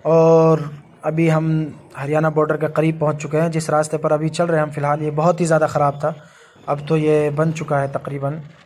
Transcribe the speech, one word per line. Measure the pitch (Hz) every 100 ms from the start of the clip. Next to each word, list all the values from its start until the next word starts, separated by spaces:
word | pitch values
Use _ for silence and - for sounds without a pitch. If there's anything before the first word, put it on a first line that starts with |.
और | 156 165 165 165 160 160 151 147 - -
अभी | 156 156 165
हम | 156 160 156 151 - - -
हरियाणा | 139 151 160
border | 156 151 151
के | 151
करीब | 156 160 160
पहुँच | 151 147
चुके | 151 151
हैं। | 165
जिस | 160 160
रास्ते | 151 151 156
पर | 151
अभी | 151 156
चल | 160 175
रहे | 160
हैं | 151
हम |
फ़िलहाल, | 151 143 151
ये | 151
बहुत | 151 165 170
ही | 170
ज़्यादा | 156 151
ख़राब | 156 143 143
था, | 151 165 - _ - _ -
अब | 147 147
तो | 160
ये | 151 151 151
बन | 147 160
चुका | 156 151 143
है | 139
तकरीबन। | 143 - 143 139 156 147 -